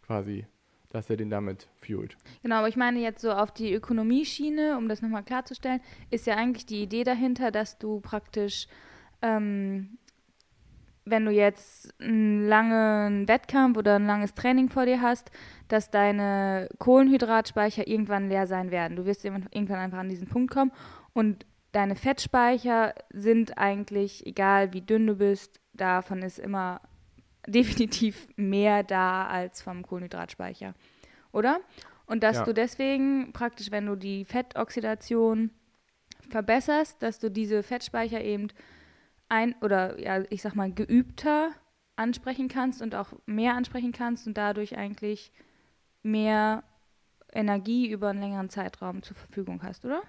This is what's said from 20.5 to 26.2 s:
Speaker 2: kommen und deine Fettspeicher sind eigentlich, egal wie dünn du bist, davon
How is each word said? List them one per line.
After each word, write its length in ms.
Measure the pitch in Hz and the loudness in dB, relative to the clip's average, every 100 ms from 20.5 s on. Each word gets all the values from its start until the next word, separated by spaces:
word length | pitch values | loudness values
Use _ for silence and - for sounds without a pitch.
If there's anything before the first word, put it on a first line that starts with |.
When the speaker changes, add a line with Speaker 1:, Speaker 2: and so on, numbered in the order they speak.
Speaker 2:
kommen 180 | 277 269 - - - - | 2 0 0 -20 -20 -6
und 320 | - 220 196 - _ _ | 0 0 0 -10 _ _
deine 240 | 208 196 196 | -2 0 0
Fettspeicher 1000 | 262 269 - 254 240 247 240 226 220 - - | -2 -2 0 4 4 2 2 2 2 -2 -16
sind 460 | 190 208 226 220 - | -2 4 4 4 0
eigentlich, 680 | 202 196 202 202 202 - - | 0 0 -4 -2 -4 -6 -12
egal 480 | 190 196 196 196 | 0 4 6 4
wie 80 | 185 | -2
dünn 240 | 180 220 220 | 0 2 4
du 80 | 202 | 4
bist, 440 | 202 196 - _ _ | 2 2 -4 _ _
davon 480 | - 185 185 185 190 | -4 0 0 -2 -8